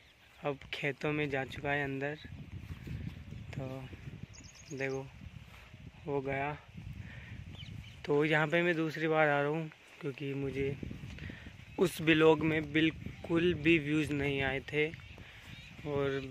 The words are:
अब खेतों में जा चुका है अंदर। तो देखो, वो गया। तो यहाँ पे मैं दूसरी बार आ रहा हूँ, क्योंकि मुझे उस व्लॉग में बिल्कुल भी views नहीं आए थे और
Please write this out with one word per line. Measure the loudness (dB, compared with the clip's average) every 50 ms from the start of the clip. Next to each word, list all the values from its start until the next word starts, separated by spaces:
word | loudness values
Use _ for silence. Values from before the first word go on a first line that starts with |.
| -20 -20 -20 _ -20 -20 -14 -6 -4
अब | -4 -4 -4 -6 -10 -6
खेतों | -2 -2 -2 -2 0 0 0 0
में | 0 0 0
जा | 0 -2 -2
चुका | -4 -6 -6 -2 0
है | 0 0 0
अंदर। | -2 -2 -2 -4 -4 -4 -6 -10 -14 -14 -14 -14 -12 -12 -12 -12 -12 -12 -12 -10 -10 -8 -8 -8 -8 -10 -10 -14 -14 -12 -12 -12 -10 -8
तो | -6 -6 -6 -6 -8 -10 -12 -12 -12 -14 -12 -12 -12 -14 -14 -16 -16 -18 -18 -18 -18 -14 -10 -6
देखो, | -2 -2 -2 -2 -2 -6 -8 -12 -14 -14 -14 -14 -14 -18 -16 -18 -18 -18 -18 -18 -16 -16 -16 -16 -10 -6
वो | -2 -2 0
गया। | 0 0 0 0 0 -2 -4 -6 -10 -14 -14 -12 -10 -10 -10 -10 -10 -12 -12 -14 -14 -12 -12 -12 -12 -12 -12 -14 -12 -12 -12 -12 -12 -14 -14 -8 0
तो | 2 4 6 6
यहाँ | 6 6 6 6 6
पे | 4 4 4
मैं | 4 4
दूसरी | 2 2 0 0 0 2 4
बार | 6 8 8 8
आ | 6 4
रहा | 4 2
हूँ, | 2 0 -2 -4 -8 -14 -20 -20 -14 -8
क्योंकि | -6 -6 -6 -4 -4 -4 -2
मुझे | -2 -2 -2 -2 -2 -2 -2 -2 -4 -6 -8 -8 -10 -10 -12 -10 -10 -10 -10 -10 -12 -14 -16 -16 -16 -16 -8 0 2
उस | 2 2 2 0
व्लॉग | 4 6 6 10 10 10 8 8 6
में | 2 2 2 0 2 2
बिल्कुल | 4 4 4 2 -2 -10 -12 -12 -10 -4 0 2 4 4 4 2
भी | 4 6 6 6 6
views | 6 4 2 2 2 2 0
नहीं | 0 2 2 2 2 2
आए | 0 0 -2 -4 0 2
थे | 2 2
और | 2 0 -6 -14 -16 -16 -16 -16 -18 -18 -18 -16 -16 -16 -16 -16 -16 -14 -10 -6 -2 0 0 0 0 0 -2 -4 -4